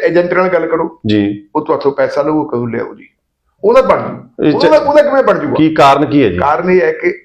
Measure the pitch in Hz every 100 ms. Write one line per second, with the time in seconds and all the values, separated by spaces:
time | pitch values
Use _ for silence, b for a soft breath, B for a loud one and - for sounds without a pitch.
0 | 175 165 175 180 185 175 160 160 165 -
1 | 110 107 101 104 - 151 151 139 139 139
2 | 131 147 147 156 147 120 120 113 117 -
3 | - _ _ _ _ _ 202 254 196 160
4 | - - - - 151 147 339 311 277 294
5 | 285 269 226 180 151 127 160 156 139 143
6 | 147 139 120 87 135 156 175 185 160 160
7 | 175 -